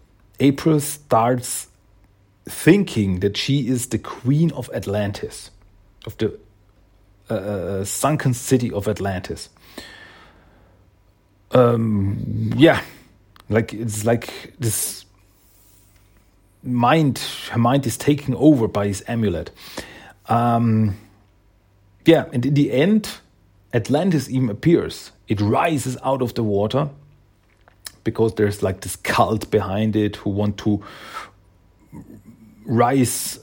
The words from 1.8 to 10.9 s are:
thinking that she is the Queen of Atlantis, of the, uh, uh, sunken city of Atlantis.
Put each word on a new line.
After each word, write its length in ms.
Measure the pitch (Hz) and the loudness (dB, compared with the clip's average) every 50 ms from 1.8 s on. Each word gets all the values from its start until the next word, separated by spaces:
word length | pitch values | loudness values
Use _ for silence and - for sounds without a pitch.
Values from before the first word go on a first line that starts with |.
| _ _ _ _ _ _ _ _ _ _ _ _ - | _ _ _ _ _ _ _ _ _ _ _ _ -16
thinking 760 | - - - - 156 196 202 180 - - 110 101 95 90 90 | -14 -8 2 4 6 6 6 4 0 0 0 0 0 0 0
that 180 | 101 98 - | -2 -2 -2
she 300 | - - - 139 147 120 | -2 -2 -2 0 0 0
is 200 | 123 131 120 - | 0 -2 -2 -2
the 100 | - 113 | -4 -6
Queen 540 | 107 - - - - - 123 143 156 170 165 | -6 -6 -8 -12 -6 -2 0 2 2 2 0
of 180 | - - - - - | 0 -4 -8 -8 -8
Atlantis, 800 | - - 98 98 107 101 101 98 - - - - - - - - - _ _ _ _ _ _ _ _ - | -6 -4 -2 -2 -2 -2 -2 -4 -6 -10 -10 -12 -14 -20 -20 -20 -20 _ _ _ _ _ _ _ _ -16
of 120 | 110 - | -12 -6
the, 200 | - 110 - - - - _ _ _ _ _ _ _ _ _ _ _ _ _ _ _ _ - | -4 -4 -4 -4 -6 -18 _ _ _ _ _ _ _ _ _ _ _ _ _ _ _ _ -6
uh, 40 | 113 | -6
uh, 520 | 95 95 104 104 92 85 95 101 95 98 | -6 -4 -6 -6 -6 -6 -6 -6 -6 -6
sunken 480 | - - - - 139 156 - - 131 120 | -6 -4 -2 -2 0 0 0 0 -2 -2
city 380 | - - - 135 117 120 - | -2 0 0 0 2 2 0
of 160 | - 101 101 | -4 -4 -4
Atlantis. 600 | 107 101 - 98 98 92 90 - - 82 - - - _ _ _ - - - - - - - - - - - - - _ _ _ _ _ _ _ _ _ _ _ _ | -4 -4 -4 -4 -6 -6 -6 -8 -10 -12 -12 -14 -20 _ _ _ -20 -20 -20 -20 -20 -20 -20 -20 -20 -20 -20 -20 -20 _ _ _ _ _ _ _ _ _ _ _ _